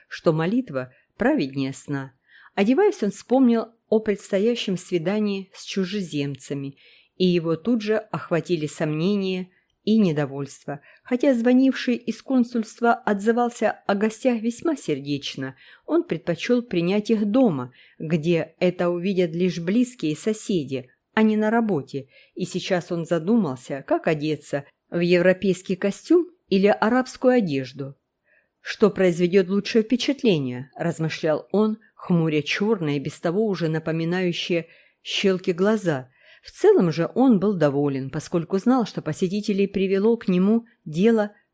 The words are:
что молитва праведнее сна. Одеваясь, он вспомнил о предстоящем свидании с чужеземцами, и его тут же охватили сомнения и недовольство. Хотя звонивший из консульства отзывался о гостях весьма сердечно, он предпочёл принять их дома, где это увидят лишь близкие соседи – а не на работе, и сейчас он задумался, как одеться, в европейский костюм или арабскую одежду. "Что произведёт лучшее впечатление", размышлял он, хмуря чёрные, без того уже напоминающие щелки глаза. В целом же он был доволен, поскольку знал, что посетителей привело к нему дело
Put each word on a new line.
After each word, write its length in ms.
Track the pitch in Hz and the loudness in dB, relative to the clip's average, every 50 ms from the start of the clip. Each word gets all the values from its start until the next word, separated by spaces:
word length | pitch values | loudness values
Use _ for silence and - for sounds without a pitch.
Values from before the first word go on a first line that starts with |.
| _ | _
что 260 | _ - - - 175 156 | _ -16 -2 0 2 2
молитва 580 | 156 160 175 214 254 254 - 147 131 127 127 - _ _ _ _ | 2 0 0 -2 -2 -4 -4 -6 -8 -8 -8 -14 _ _ _ _
праведнее 560 | - 202 254 311 269 151 131 131 139 139 135 131 | -2 0 0 2 0 -2 -2 -2 -4 -4 -4 -6
сна. 400 | - - - 147 139 135 135 - _ _ _ _ - - - _ | -8 -8 -8 -8 -8 -8 -10 -16 _ _ _ _ -20 -20 -8 _
Одеваясь, 480 | - 202 208 262 302 415 415 - - - | 0 2 2 4 4 4 2 2 0 -4
он 80 | 202 | -4
вспомнил 560 | 190 - - - 240 269 269 240 233 226 - - _ _ _ _ | -4 -6 -4 0 2 4 4 4 4 2 0 -6 _ _ _ _
о 100 | - 220 | 0 0
предстоящем 760 | 220 220 202 196 - - - 190 202 233 240 233 - - 185 | 0 0 -4 -4 -4 -2 -2 0 2 0 0 -2 -2 -4 -4
свидании 760 | 175 - - 180 175 156 175 202 214 214 208 196 196 190 - - | -4 -4 -4 -4 -2 -2 -2 -2 -2 -2 -2 -4 -4 -8 -12 -16
с 100 | - - | -18 -14
чужеземцами, 1120 | - - 202 190 175 196 214 190 156 156 147 143 143 139 - - - 147 143 139 139 139 _ _ - _ _ _ _ _ | -8 -4 -4 -4 -4 -4 -6 -6 -6 -4 -4 -4 -4 -6 -10 -10 -10 -8 -8 -8 -10 -12 _ _ -20 _ _ _ _ _
и 100 | - 185 | 0 2
его 300 | 185 175 175 160 165 165 | 2 2 2 0 0 -2
тут 260 | 160 - 233 247 233 | -2 0 0 0 0
же 160 | 208 208 214 | 0 0 -2
охватили 680 | 214 - - - 160 - - 175 160 156 - 175 160 151 | -2 -2 -4 -8 -10 -4 -2 -2 -2 0 -2 -2 -2 -2
сомнения 840 | 147 - - 170 156 151 156 160 190 208 202 190 190 185 185 185 180 _ _ _ _ _ _ _ | -6 -4 -4 -4 -2 -2 -2 0 0 0 0 -2 -2 -4 -4 -6 -10 _ _ _ _ _ _ _
и 160 | 208 214 226 | 2 4 4
недовольство. 800 | 208 175 151 147 147 131 135 139 139 135 - - - - 143 147 - - - _ _ | 4 4 2 0 -2 -4 -4 -8 -10 -10 -10 -12 -12 -12 -12 -12 -14 -20 -20 _ _
Хотя 300 | - 254 247 302 285 262 | -4 -2 2 2 2 2
звонивший 600 | 233 226 247 247 254 269 269 254 - - 254 240 | 4 4 4 6 6 6 4 2 0 -2 -2 -2
из 260 | 233 - - 220 - | -2 -2 -6 -8 -6
консульства 720 | - - 269 254 240 240 - 233 214 - - - 233 233 233 | -4 0 2 2 2 2 0 -4 -4 -4 -4 0 2 2 2
отзывался 800 | 240 - - 208 196 202 226 226 240 240 240 240 - 220 208 - - _ | 2 0 -2 -2 0 0 0 2 2 0 -2 -2 -2 -2 -2 -2 -4 _
о 100 | - 202 | -2 -2
гостях 460 | 202 208 220 220 - - 262 240 226 | 0 0 -2 -2 -2 0 0 0 0
весьма 340 | 208 240 233 - - 339 311 | -2 -4 -4 -2 -2 -2 -4
сердечно, 800 | 269 - - 151 135 139 143 147 139 - - - - 135 131 131 - - - - _ _ | -2 -4 -4 -4 -4 -4 -4 -6 -4 -6 -8 -10 -8 -10 -10 -12 -16 -20 -20 -20 _ _
он 180 | - 294 339 330 | -2 0 0 0
предпочёл 600 | - - 160 - - 165 156 - - 247 247 233 | -2 -4 -4 -4 -4 -4 -4 0 0 0 0 0
принять 480 | 247 - 175 170 175 196 214 208 - | -2 -2 -2 0 0 0 0 0 0
их 140 | 233 208 220 | 0 0 2
дома, 460 | 202 202 269 269 226 160 135 123 123 - - - _ _ - | 2 4 4 4 4 2 0 -4 -8 -12 -18 -20 _ _ -12
где 560 | - 147 165 165 147 170 175 160 151 - _ _ | -4 -2 -2 0 2 2 0 0 0 -4 _ _
это 300 | 180 180 175 - 180 175 | 0 0 0 0 -2 -2
увидят 420 | 175 175 170 196 202 175 180 170 | -2 -2 -2 -2 0 0 0 0
лишь 280 | 160 170 185 185 156 175 | 0 0 -2 0 -2 -2
близкие 560 | 165 170 202 240 254 247 - - - 156 151 | -2 0 0 0 0 0 -2 -4 -4 -4 -4
соседи – 760 | 151 - 220 214 214 - - 214 170 143 - 131 127 - - _ _ _ _ _ | -2 -4 -4 -4 -4 -4 -2 -2 -2 -2 -4 -6 -8 -8 -12 _ _ _ _ _
а 60 | - 220 | 2 2
не 120 | 220 214 | 4 2
на 140 | 214 214 214 | 2 0 2
работе, 600 | 220 233 233 214 190 147 127 - - 139 131 - _ - - _ _ | 2 0 0 0 -2 -2 -4 -6 -10 -12 -12 -12 _ -20 -20 _ _
и 100 | - 185 | -8 -8
сейчас 460 | - - 180 - - 190 175 160 - | -6 -6 -6 -4 -2 -2 -2 -2 -4
он 120 | 180 170 165 | -6 -6 -2
задумался, 800 | 156 175 170 156 175 233 240 196 147 131 127 - - 147 135 127 | -2 -2 -2 2 2 2 2 2 0 -4 -8 -8 -10 -10 -10 -4
как 180 | - 311 339 - | -2 -2 0 0
одеться, 600 | - 165 151 143 156 151 147 - - - 143 139 - _ _ _ _ | 0 0 0 0 -2 -4 -4 -4 -6 -6 -6 -6 -8 _ _ _ _
в 80 | - 175 | -2 0
европейский 760 | 175 175 180 175 175 185 185 185 - 196 175 180 - - 190 | 2 4 4 6 6 4 4 4 2 0 0 0 -2 -4 -4
костюм 520 | 180 - 202 196 - - - 320 359 320 - - _ _ | -2 -2 -2 -2 -4 0 2 4 4 4 0 -6 _ _
или 200 | _ 190 196 190 | _ 2 4 4
арабскую 640 | 202 - - - 220 240 254 247 - - - - 254 247 | 4 4 2 2 2 2 0 0 -2 -6 0 2 4 4
одежду. 640 | 247 208 170 139 135 131 123 135 139 139 135 139 - _ _ _ _ _ _ _ _ _ _ _ _ | 4 2 2 -2 -4 -4 -6 -10 -12 -12 -12 -12 -16 _ _ _ _ _ _ _ _ _ _ _ _
"Что 320 | - - - - 226 202 | -14 -14 0 2 2 2
произведёт 580 | 190 - 190 185 170 160 180 180 170 202 185 175 | 4 4 2 2 2 2 0 2 4 2 2 2
лучшее 340 | 196 202 202 - - 240 214 | 0 -2 -2 0 0 0 2
впечатление", 840 | 220 262 240 - - 277 285 - 240 185 151 139 123 123 123 135 - _ | 2 0 0 0 -2 -2 0 2 2 2 2 0 -2 -6 -8 -10 -12 _
размышлял 720 | - - 170 165 - 160 160 - - - 160 151 - - - | -6 -4 -4 -2 -2 -4 -4 -4 -2 -2 -2 -2 -2 -2 -2
он, 280 | - 196 214 220 214 - _ _ _ | 0 2 2 2 0 -4 _ _ _
хмуря 480 | - - - 180 170 160 160 151 151 147 | -14 -2 2 2 2 4 2 0 0 -2
чёрные, 560 | - - - 202 214 226 190 165 147 143 147 | -2 -2 -2 0 0 0 0 0 -2 -2 -2
без 200 | 151 170 - - | -4 -6 -8 -4
того 280 | - 175 165 202 226 | -4 -2 0 0 0
уже 200 | 214 196 160 170 | 0 -2 -2 -2
напоминающие 1000 | 156 160 160 160 165 160 165 165 165 175 185 185 180 170 - - - 180 170 160 - - - _ _ _ _ | -2 -2 -2 -4 -4 -4 -2 -2 -2 -2 0 0 -2 -2 -4 -4 -2 -2 -2 -2 -6 -12 -20 _ _ _ _
щелки 520 | _ - - - - 196 190 180 185 190 180 | _ -8 -4 0 0 0 0 0 -2 -4 -2
глаза. 580 | 160 185 208 220 214 190 175 151 131 127 - _ _ _ - - _ _ | 0 0 0 0 0 0 -2 -2 -2 -6 -10 _ _ _ -20 -20 _ _
В 80 | - | -16
целом 400 | - - - 392 415 349 196 170 | -4 2 4 6 6 6 4 2
же 180 | 147 151 170 - - | 2 0 -2 -2 0
он 240 | 208 254 277 233 185 | 2 4 6 6 4
был 160 | 175 208 208 | 4 0 2
доволен, 560 | 170 151 147 135 143 147 143 135 135 131 135 | 2 2 2 2 2 0 0 -2 -4 -6 -6
поскольку 480 | - 156 - - - 175 156 - - 196 | -8 -8 -6 -4 -4 -4 -2 -2 -4 0
знал, 260 | - 233 254 262 226 | 2 2 2 2 0
что 160 | - - - | -2 -4 -6
посетителей 640 | - 156 151 - 196 180 185 208 208 - 202 196 196 | -6 -6 -4 -2 -2 -2 -2 -4 -2 -2 0 0 0
привело 520 | 190 - 196 190 190 190 196 196 226 233 | 0 0 -2 0 0 0 2 2 2 2
к 100 | 233 - | 2 0
нему 380 | - 180 180 185 202 220 233 233 - _ _ _ | 0 2 2 4 4 2 2 0 -4 _ _ _
дело 460 | 165 151 160 196 233 233 220 208 208 - _ _ _ | -8 -2 2 2 4 4 4 0 -2 -6 _ _ _